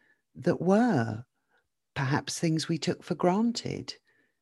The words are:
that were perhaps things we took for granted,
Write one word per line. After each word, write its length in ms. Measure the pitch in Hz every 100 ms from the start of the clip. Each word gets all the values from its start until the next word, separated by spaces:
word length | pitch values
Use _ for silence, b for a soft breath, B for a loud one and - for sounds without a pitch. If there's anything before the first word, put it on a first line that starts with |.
| b b b -
that 240 | 151 -
were 640 | 170 202 247 156 113 110 - _ _ _ _ _ _
perhaps 460 | - 135 143 - -
things 280 | 170 160 -
we 80 | 170
took 280 | - -
for 100 | -
granted, 800 | 151 180 190 233 233 - - - - _ _ _ _